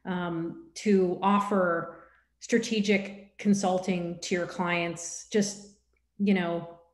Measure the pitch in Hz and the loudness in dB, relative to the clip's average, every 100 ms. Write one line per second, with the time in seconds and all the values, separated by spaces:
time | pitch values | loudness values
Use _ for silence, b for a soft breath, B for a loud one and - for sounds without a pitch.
0 | - 180 175 165 170 - - - 214 190 | -8 -4 -4 -4 -6 -8 -16 -4 2 4
1 | 180 175 196 202 - 202 180 165 - B | 4 2 2 2 2 2 2 0 -4 B
2 | B B B _ - 233 - 220 202 196 | B B B _ 0 0 2 0 2 2
3 | - - - - 202 196 185 185 185 175 | 0 -14 -20 -4 2 2 2 0 0 -2
4 | 170 175 - 180 170 - 175 170 170 165 | -4 -6 -4 -2 -2 -4 -2 0 -2 -6
5 | - - - 214 196 - - _ _ _ | -10 -12 -2 0 0 -4 -16 _ _ _
6 | _ - 202 190 170 170 165 - _ | _ -2 2 4 2 -2 -6 -16 _